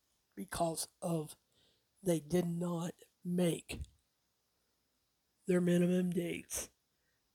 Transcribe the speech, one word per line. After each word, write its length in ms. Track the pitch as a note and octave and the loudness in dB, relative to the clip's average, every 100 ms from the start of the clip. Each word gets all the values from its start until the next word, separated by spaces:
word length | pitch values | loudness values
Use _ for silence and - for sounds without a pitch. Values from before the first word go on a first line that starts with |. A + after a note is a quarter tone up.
| _ _ _ - | _ _ _ -14
because 500 | G3 - E3+ D#3+ - _ | -8 -2 -2 -2 -8 _
of 340 | F3+ E3 D3+ - _ _ _ _ _ _ | -4 -2 -4 -12 _ _ _ _ _ _
they 180 | F#3+ D#3+ | 0 0
did 260 | D3 F3 F3 | 2 0 0
not 460 | E3+ F3 E3+ F3 - - _ | -2 -4 -4 -6 -10 -18 _
make 560 | F3+ F3 F3 C#3+ - - - _ _ _ _ _ _ _ _ _ _ _ _ _ _ _ - | -4 2 2 0 -6 -12 -12 _ _ _ _ _ _ _ _ _ _ _ _ _ _ _ 0
their 140 | F3+ | 2
minimum 480 | F3 F3 F3 F3+ F3+ | 4 4 4 4 2
dates, 580 | F3 E3+ - - - - _ _ _ _ _ _ | 0 -2 -6 -6 -8 -8 _ _ _ _ _ _